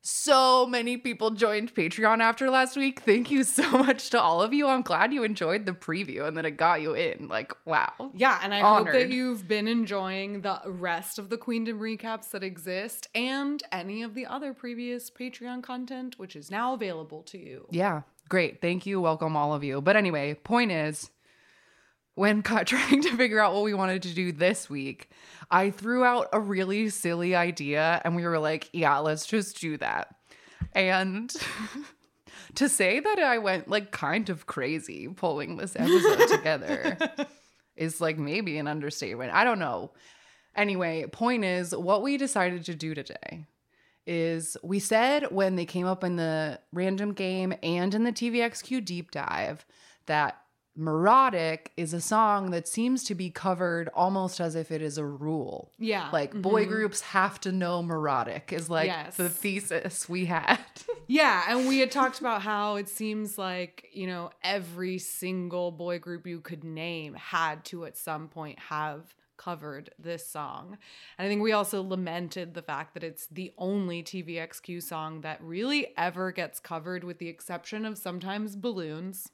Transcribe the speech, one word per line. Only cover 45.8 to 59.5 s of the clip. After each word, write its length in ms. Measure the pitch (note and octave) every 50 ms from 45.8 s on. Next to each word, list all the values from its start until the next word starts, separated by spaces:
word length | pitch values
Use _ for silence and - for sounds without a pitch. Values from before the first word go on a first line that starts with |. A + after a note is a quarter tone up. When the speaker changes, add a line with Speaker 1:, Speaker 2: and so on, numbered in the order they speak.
| F3+
Speaker 1:
up 180 | F#3 F#3 F#3 F#3
in 140 | F3+ F3
the 420 | F3 E3 D#3+ D#3+ D#3 D#3 D3+ B2+ - _ _ -
random 400 | F3 F#3 F#3+ G3 F#3+ G#3 G#3 G3+
game 400 | G3 G3 F#3 F#3 F#3 F#3 F#3+ F#3+ - -
and 300 | E3 E3+ F3 F3+ G3 G3
in 100 | G#3+ A3+
the 80 | A#3+
T 200 | A3+ - A#3+ A#3+
V 100 | A3+ A#3+
X 200 | A#3 A#3 A3+ -
Q 200 | - - B3+ C4
deep 300 | G#3+ F#3 F3+ F3 E3 _
dive 540 | - D3 - - - D2+ G#2 - D3 D#3 - _ _ _ - - - _ _
that 340 | - D#3 D3+ D3 B2+ - - _ _ _ _ _ _ _ D#3
Neurotic 920 | D#3 D#3+ D#3 D#3+ F3 G3+ A#3 C4 C4+ C4 G#3 F3 E3 D#3+ D#3+ D#3 - - _
is 160 | - E3+ D3+
a 80 | E3 F3
song 520 | D#3+ - A3 G#3+ A3+ G#3+ G#3 G3+ G3 F#3
that 160 | F3 E3+ E3
seems 360 | - - A3+ A3+ B3 C4 B3+ -
to 100 | - G#3
be 160 | E3+ F#3+ F3
covered 580 | D#3+ - - F#3+ F#3 F3 F#3 F3 E3+ E3+ E3+ E3 -
almost 440 | - F3 F#3 G3 G3 F#3+ F3+ F#3 -
as 140 | F3 E3 D#3
if 160 | E3 D#3+ -
it 100 | D#3+ D#3 D#3
is 160 | D3+ C#3+ D#3
a 40 | D3+
rule. 680 | C#3+ C#3+ C3+ D3 D#3 D#3+ D#3 C3+ A#2+ - - - _ _ _
Speaker 2:
Yeah. 320 | A3+ A3 G#3+ G3 E3 C#3+ D#3+
Speaker 1:
Like, 260 | D#3+ C#3+ C#3 - G#3+
boy 260 | F3+ F#3+ G#3 A3 G#3+
Speaker 2:
Mm-hmm. 60 | F#3
Speaker 1:
groups 300 | G#3+ A3 G#3+ G#3 G#3 -
have 380 | - - - G3 F#3 G3 G3 -
to 100 | - F#3+
know 300 | F#3 F#3 F3+ F3 F3+ F3
Neurotic 720 | F3 E3+ E3 D#3 D3+ D3 C3+ B2+ A#2 A2+ G#2 - - - -
is, 160 | E3+ E3 D#3
like, 160 | E3+ D#3+ D#3+
Speaker 2:
Yes. 320 | F#3 F3+ D#3+ D3+ E3+ -
Speaker 1:
the 100 | - F3+
thesis 800 | F3 D#3+ - - G#3